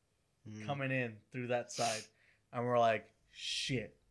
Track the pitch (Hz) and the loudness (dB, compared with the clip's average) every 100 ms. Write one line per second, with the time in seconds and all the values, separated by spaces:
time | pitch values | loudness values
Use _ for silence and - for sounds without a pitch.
0 | _ _ _ _ 110 107 110 143 135 131 | _ _ _ _ -14 -10 -6 -4 0 0
1 | 120 107 - 127 120 120 117 - 117 110 | 0 -4 -10 -6 -2 -2 -2 -2 0 0
2 | - _ _ _ _ 123 120 120 117 110 | -6 _ _ _ _ -4 2 6 6 4
3 | - _ _ - - - - 127 104 - | -2 _ _ -10 -6 -4 -2 -2 -4 -12
4 | _ | _